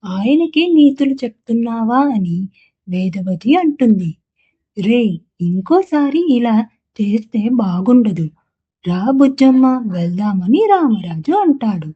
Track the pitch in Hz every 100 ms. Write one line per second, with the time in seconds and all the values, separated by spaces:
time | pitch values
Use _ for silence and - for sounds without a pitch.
0 | 202 190 214 302 330 311 349 320 285 269
1 | 277 269 240 - _ 233 233 226 226 247
2 | 285 226 180 170 190 _ _ _ - 180
3 | 185 180 185 175 214 330 339 285 247 202
4 | 175 160 _ _ _ _ _ - 196 240
5 | 226 165 _ _ 175 185 190 339 381 294
6 | 285 294 349 247 233 220 220 _ _ _
7 | 202 220 214 226 214 247 196 175 190 247
8 | 220 170 160 _ _ _ _ _ 175 180
9 | 214 269 277 269 269 262 262 254 226 180
10 | 170 175 208 190 180 294 440 392 302 214
11 | 170 160 160 370 381 277 220 185 151